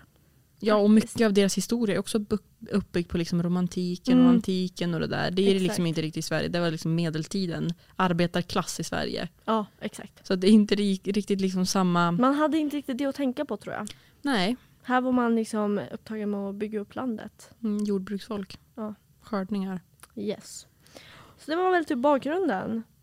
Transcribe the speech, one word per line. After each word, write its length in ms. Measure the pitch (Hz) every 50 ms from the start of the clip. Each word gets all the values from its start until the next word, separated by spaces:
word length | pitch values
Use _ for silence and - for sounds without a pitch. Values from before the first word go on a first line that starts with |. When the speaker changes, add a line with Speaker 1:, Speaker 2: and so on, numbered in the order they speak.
| - _ _ _ _ _ _ _ _ _ _ -
Speaker 1:
Ja, 160 | 202 214 214
och 140 | 208 202 208 214
Speaker 2:
Faktiskt. 220 | 220 214 - -
Speaker 1:
mycket 100 | - 226
av 80 | 220 196
deras 240 | 202 202 196 -
historia 380 | 196 - - 233 240 233 202 175
är 40 | 180
också 180 | 202 - - 226
bu-, 200 | 208 - 214 208 - _ _ - 226 -
uppbyggd 380 | - 196 - - - 180 170 -
på 80 | -
liksom 260 | 175 165 - 180 170 170
romantiken 680 | 175 180 180 180 175 - 185 180 175 180 - - 254 247
Speaker 2:
Mm. 120 | 254 254
Speaker 1:
och 60 | 247 247
antiken 600 | 233 - - 185 185 185 180 - - 175 175 170
och 60 | 156
det 80 | 160
där. 240 | 143 - - 151 160
Det 100 | 180 185
är 40 | 196
det 80 | 196 190
liksom 120 | 190 185 170
Speaker 2:
Exakt. 180 | - - 175
Speaker 1:
inte 140 | 165 147 160
riktigt 180 | 156 156 - 165 165
i 20 |
Sverige. 200 | - 160 156 147
Det 120 | 160 175 175
var 120 | 175 170
liksom 240 | 160 165 - 165 165
medeltiden. 800 | 165 170 160 156 160 160 - - 196 190 170 156 151 156 165 170 - - _ _
Arbetarklass 840 | - 185 180 175 170 175 170 - 175 170 - - 202 - - - -
i 40 | -
Sverige. 460 | - - - 76 - - - - - _ _ -
Speaker 2:
Ja, 200 | - 226 220 202 - _ -
exakt. 480 | - 214 - - - - _ - -
Speaker 1:
Så 60 | - 196
att 80 | 185
det 60 | 185
är 40 | 196
inte 240 | 220 214 208 208 208
ri-, 360 | 202 208 202 190 185 - 190 208
riktigt 280 | 214 196 - 202 190
liksom 240 | 190 185 185 185 185
samma 460 | 185 - 196 185 180 175 175 175 170
Speaker 2:
Man 240 | 170 175 247 269 285
hade 220 | 294 311 311 277
inte 200 | 320 302 285 285
riktigt 200 | 294 - - 254
det 80 | 240 285
att 100 | 277 262
tänka 300 | - 285 254 247 - 302
på, 120 | - 214
tror 180 | - - - -
jag. 120 | - 214 202 - - _ _ _ _
Speaker 1:
Nej. 340 | - 285 269 196 175 202 247 - _ _ _ _ -
Speaker 2:
Här 180 | - 254 254
var 100 | 254 262
man 240 | 254 254 240 233 233
liksom 460 | 226 220 - - 214 208 208 208 202 123 -
upptagen 380 | - - - - 220 214 208 208
med 100 | 202 202
att 160 | 196 196 196
bygga 240 | 202 214 214 220 208
upp 160 | 208 - -
landet. 540 | 208 254 254 220 208 - 214 - - - - - - 233
Speaker 1:
Mm, 200 | 214 208 208 208
jordbruksfolk. 760 | 208 202 190 190 196 208 190 - - 220 196 196 - - - _ _ -
Speaker 2:
Ja. 200 | 247 220 214 208 - _ _ _ _
Speaker 1:
Skördningar. 600 | - - 220 196 190 190 208 202 190 196 190 180 - _ _ _ - - -
Speaker 2:
Yes. 520 | 233 202 214 - - - - - - - _ _ _ _ _ - - - - - - - - -
Så 140 | - - -
det 60 | 311
var 140 | 349 370 370
väl 140 | 370 349 311
typ 120 | - 302
bakgrunden. 840 | 240 247 294 294 262 - 269 311 381 381 285 202 190 196 - 220 226 220 _ _ _